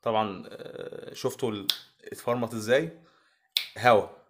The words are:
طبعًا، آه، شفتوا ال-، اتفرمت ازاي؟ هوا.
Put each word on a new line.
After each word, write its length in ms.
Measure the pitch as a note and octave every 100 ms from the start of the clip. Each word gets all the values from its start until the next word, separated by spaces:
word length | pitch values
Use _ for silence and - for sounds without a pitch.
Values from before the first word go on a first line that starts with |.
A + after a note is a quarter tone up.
| -
طبعًا، 380 | A2 G#2+ F#2 -
آه، 640 | - - - - - -
شفتوا 380 | - B2+ - A#2+
ال-، 160 | G#2 G2 - - _
اتفرمت 500 | - - - B2 A2+
ازاي؟ 460 | A2+ G#2+ B2+ D#3+ - _ _ _ _ _ - - -
هوا. 300 | B2 A2 - - _